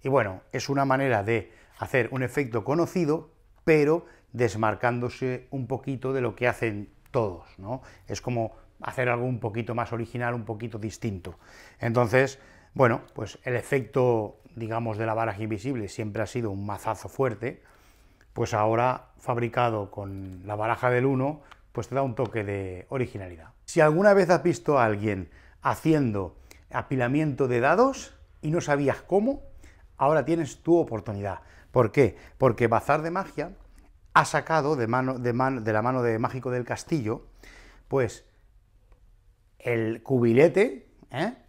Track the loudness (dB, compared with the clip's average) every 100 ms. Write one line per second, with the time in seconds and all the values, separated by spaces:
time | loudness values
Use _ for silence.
0 | 2 2 0 -4 -8 -8 -2 0 2 2
1 | 2 0 2 -2 -2 -18 -20 -12 -2 0
2 | 0 -2 -4 -2 -2 -2 -2 0 0 0
3 | 0 -2 -4 _ _ _ 2 4 6 2
4 | -2 -20 _ 0 0 2 0 2 -2 -2
5 | -4 -4 -6 -6 -8 -10 -6 -6 -6 -6
6 | -4 -2 -2 0 -2 0 -2 -4 -10 _
7 | _ -2 -2 -4 -18 -16 -12 -12 -12 -20
8 | -12 -10 -4 -4 -4 -8 -20 _ -10 -4
9 | -2 0 -2 -4 -6 -6 -6 -6 -4 -6
10 | -6 -6 -4 -4 -6 -8 -8 -8 -10 -6
11 | -6 -6 -12 -18 -20 -20 -20 -8 -2 2
12 | 4 4 2 -2 -20 -20 _ 2 2 2
13 | -4 -10 -10 -10 -4 -4 -2 -2 0 2
14 | 2 2 -2 -10 -20 -10 -6 -4 -4 -4
15 | -2 -2 -2 -4 -6 -6 -4 -6 -6 -8
16 | -8 -4 -6 -4 -6 -6 -8 -8 -6 -6
17 | -8 -4 -2 -2 -8 -10 _ _ _ _
18 | -20 _ _ -6 -2 0 2 2 2 0
19 | -8 _ -6 -2 -2 0 0 0 -6 -8
20 | -10 -10 -12 -14 -8 -4 -2 0 2 2
21 | 2 0 -2 -4 -14 -20 _ -10 -6 -2
22 | -2 -2 -4 -2 -4 -4 -6 -10 -10 -4
23 | -4 -6 -14 -16 -20 -20 -6 4 4 6
24 | 6 6 6 4 4 0 2 4 4 2
25 | -2 -2 -6 -14 -20 -6 -4 -2 2 4
26 | 2 0 -4 -8 -20 -20 -8 -8 -4 -2
27 | 0 2 0 0 0 2 4 4 4 2
28 | -12 -20 -20 -10 -4 -2 0 0 2 -2
29 | 0 0 0 -4 -8 -20 -20 -20 -20 0
30 | 2 2 2 0 -2 -6 2 4 4 -4
31 | -6 -6 -6 -8 -12 -20 -2 2 4 6
32 | 4 2 -20 2 2 4 2 2 2 0
33 | 0 -6 -6 -8 -8 -10 -20 -20 -20 _
34 | _ 2 4 0 0 0 2 0 0 0
35 | 0 -2 -2 0 0 -2 0 0 0 0
36 | 0 0 -2 -4 -6 -6 -4 -8 -4 -4
37 | -2 -6 -10 -20 -20 -20 -20 -20 -4 -2
38 | -2 -4 _ _ _ _ _ _ _ _
39 | _ _ _ _ _ _ -4 -2 -2 -4
40 | -2 2 4 8 6 6 2 0 -16 _
41 | -12 -4 -4 -6